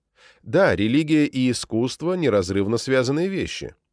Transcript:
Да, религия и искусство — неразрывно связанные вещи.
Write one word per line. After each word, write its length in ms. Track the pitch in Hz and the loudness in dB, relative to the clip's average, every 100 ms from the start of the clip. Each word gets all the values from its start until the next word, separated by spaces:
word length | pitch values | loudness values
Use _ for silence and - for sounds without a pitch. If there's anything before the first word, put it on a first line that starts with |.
| _ _ - _ - | _ _ -20 _ -2
Да, 300 | 147 180 92 | 2 2 2
религия 500 | 107 139 156 156 147 | 2 0 2 2 2
и 240 | 131 127 | 2 0
искусство — 640 | 117 - 110 123 - 160 | 0 -2 -2 -2 -4 -4
неразрывно 640 | 185 143 101 90 98 101 117 | 0 2 2 0 -2 0 -2
связанные 500 | - 131 123 147 190 | 0 0 0 -2 -2
вещи. 460 | 190 87 - 67 - _ | -4 -6 -8 -12 -16 _